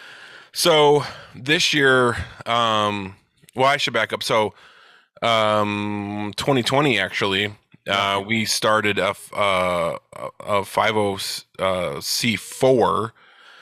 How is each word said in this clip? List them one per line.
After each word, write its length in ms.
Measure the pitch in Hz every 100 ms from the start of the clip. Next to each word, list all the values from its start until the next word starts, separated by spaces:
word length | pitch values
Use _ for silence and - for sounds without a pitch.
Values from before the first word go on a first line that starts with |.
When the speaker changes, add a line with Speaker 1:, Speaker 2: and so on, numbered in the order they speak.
| - - - - -
Speaker 1:
so 540 | - 175 156 147 147 131 - -
this 400 | - 127 165 -
year, 440 | 151 135 127 123 110 - - -
um, 720 | 117 113 107 104 101 95 98 _ _ - 117
well, 120 | 135
I 100 | 143
should 160 | -
back 180 | 117 107
up. 100 | 107
So, 320 | - 117 107 - - - - - _ -
um, 1120 | 117 113 107 107 104 104 104 104 101 104 104 -
twenty 260 | - 135
twenty, 380 | 117 135 147 107
actually, 460 | 92 - 104 95 104
uh, 60 | 104 _ - -
Speaker 2:
Yeah. 320 | 98 98 98
Speaker 1:
we 240 | 101 113
started 560 | 107 - 113 107 104 98
a 120 | 92
f-, 220 | 98 -
uh, 640 | - 101 92 92 87 82 - _
a, 160 | - 67 -
a 240 | - 101 95
five 320 | - 107 110
oh, 200 | 101 95 - - - -
uh, 440 | 95 92 85 69
C 340 | - - 123 101
four, 800 | - - 131 127 90 90 113 - _ _ - -